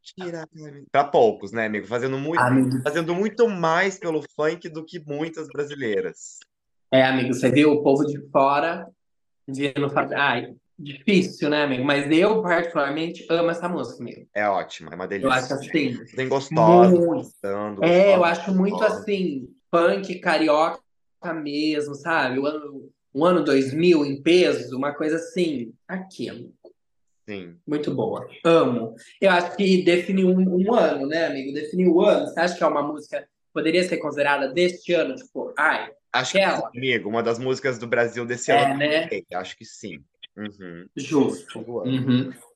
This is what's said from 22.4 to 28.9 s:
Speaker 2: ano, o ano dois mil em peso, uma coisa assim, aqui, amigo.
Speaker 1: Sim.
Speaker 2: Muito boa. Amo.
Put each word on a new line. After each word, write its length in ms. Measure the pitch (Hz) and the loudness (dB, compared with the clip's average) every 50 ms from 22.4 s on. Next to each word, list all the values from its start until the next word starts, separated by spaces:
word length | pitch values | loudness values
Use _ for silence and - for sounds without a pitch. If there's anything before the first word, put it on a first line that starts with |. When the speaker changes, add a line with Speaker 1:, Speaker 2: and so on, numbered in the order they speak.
| 135 | -2
Speaker 2:
ano, 440 | 147 151 151 147 143 139 135 131 - _ _ _ _ _ | -2 -4 -6 -12 -12 -16 -16 -18 -20 _ _ _ _ _
o 120 | 135 156 | 2 2
ano 180 | - 180 170 143 | 4 4 4 2
dois 300 | 143 135 135 131 131 135 | 2 2 2 2 0 0
mil 320 | 156 170 180 170 151 143 | 2 4 4 6 4 2
em 160 | 139 135 135 | 0 -4 -2
peso, 560 | - 160 170 180 170 147 147 - 123 123 127 | 2 4 4 6 4 4 2 -2 -4 -8 -8
uma 160 | 127 139 143 143 | -6 -6 -6 -4
coisa 240 | - 160 156 160 | -4 -4 -4 -4
assim, 560 | 165 - - - 185 175 160 143 123 117 113 - _ _ | -4 -6 -6 -4 -2 -2 -2 -2 -6 -8 -10 -14 _ _
aqui, 420 | - 180 185 185 - - - 120 98 | -12 -10 -10 -10 -14 -12 -10 -10 -10
amigo. 240 | - - - - _ _ _ - _ _ _ _ _ _ _ _ _ _ _ | -10 -14 -16 -18 _ _ _ -20 _ _ _ _ _ _ _ _ _ _ _
Speaker 1:
Sim. 280 | - 104 98 90 85 85 _ _ | -14 -12 -12 -12 -16 -18 _ _
Speaker 2:
Muito 260 | - 151 147 - 139 139 | -6 -6 -4 -4 -4 -4
boa. 340 | 127 107 98 - - - - - - - | -4 -4 -4 -6 -8 -12 -16 -18 -2 2
Amo. 500 | 165 165 160 143 127 123 113 113 - | 4 4 4 4 2 0 -4 -6 -8